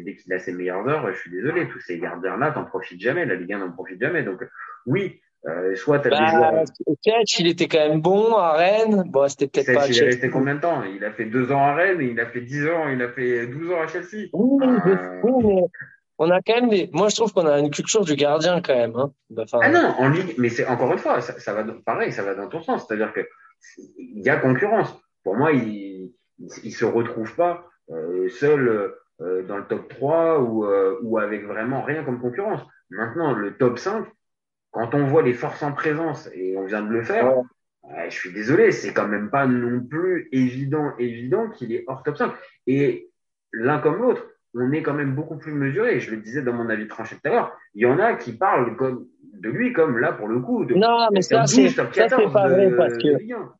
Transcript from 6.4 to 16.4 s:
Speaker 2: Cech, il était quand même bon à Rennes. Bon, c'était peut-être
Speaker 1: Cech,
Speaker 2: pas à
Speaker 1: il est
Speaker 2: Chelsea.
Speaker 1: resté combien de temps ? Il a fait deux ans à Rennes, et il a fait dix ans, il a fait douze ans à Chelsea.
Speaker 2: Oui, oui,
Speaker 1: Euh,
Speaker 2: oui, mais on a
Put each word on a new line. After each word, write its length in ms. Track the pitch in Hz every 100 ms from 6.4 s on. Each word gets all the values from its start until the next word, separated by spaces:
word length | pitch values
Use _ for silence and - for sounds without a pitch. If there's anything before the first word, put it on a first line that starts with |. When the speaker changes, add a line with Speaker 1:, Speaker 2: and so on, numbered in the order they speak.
| 160 160 151 - - 147
Speaker 2:
Cech, 360 | 214 226 214 -
il 80 | 170
était 220 | 170 156
quand 100 | 160
même 240 | 151 156
bon 340 | 165 196 226 220
à 160 | 170
Rennes. 520 | 156 175 214 220 208 175
Bon, 200 | 135 139
c'était 180 | - 139
peut-être 200 | - 135
Speaker 1:
Cech, 100 | 135
Speaker 2:
pas 60 |
à 40 | 139
Speaker 1:
il 40 |
est 40 |
Speaker 2:
Chelsea. 120 | 117 120
Speaker 1:
resté 220 | 123 127
combien 280 | 131 139 147
de 40 |
temps ? 220 | 170 151
Il 180 | 98 98
a 80 | 104
fait 120 | 113
deux 260 | 110 120 123
ans 100 | 139
à 120 | 143
Rennes, 280 | 147 190 180
et 80 | 127
il 100 | 117
a 60 | 113
fait 160 | 123
dix 240 | 120 143 147
ans, 200 | 170 151
il 120 | 131
a 80 | 123
fait 380 | 135 123 120 120
douze 240 | 143 165
ans 80 | 175
à 60 | 160
Chelsea. 420 | 180 175 214 190
Speaker 2:
Oui, 240 | 170 247 277
oui, 320 | 262 233 175
Speaker 1:
Euh, 280 | 185 180 180
Speaker 2:
oui, 220 | 226 262 214
mais 160 | 190 175 - - _ _ -
on 120 | 160
a 100 | 180